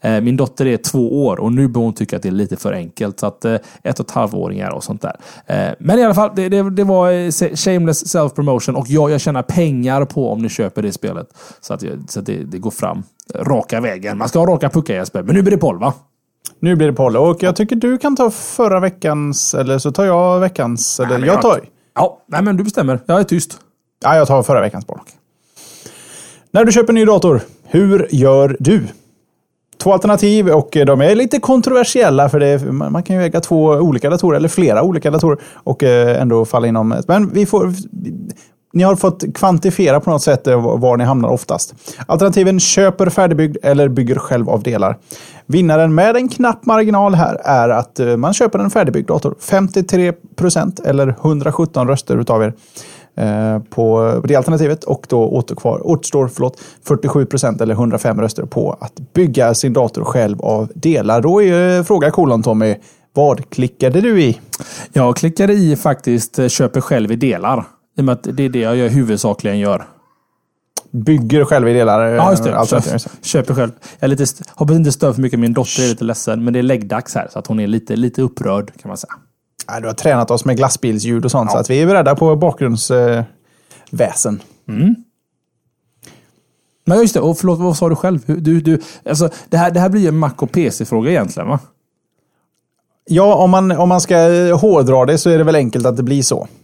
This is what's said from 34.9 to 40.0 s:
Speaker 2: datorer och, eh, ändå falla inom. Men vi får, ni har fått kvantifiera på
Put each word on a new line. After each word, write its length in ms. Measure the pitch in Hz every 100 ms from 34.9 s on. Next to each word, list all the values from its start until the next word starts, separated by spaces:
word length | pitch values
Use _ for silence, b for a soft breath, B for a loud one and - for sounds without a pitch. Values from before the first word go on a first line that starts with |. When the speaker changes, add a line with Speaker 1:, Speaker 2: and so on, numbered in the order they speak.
| 170 147
Speaker 2:
datorer 260 | 156 160 143 B
och, 300 | B - 131
eh, 380 | 135 120 120 123
ändå 240 | 127 113 113
falla 220 | 127 117
inom. 280 | 113 110 120 -
Men 220 | 185 202
vi 120 | 185 208
får, 280 | 208 185 180 202 - - 160 - - b b _
ni 100 | 170
har 120 | 185 190
fått 280 | 190 175 147 -
kvantifiera 640 | 196 175 190 180 175
på 100 | 139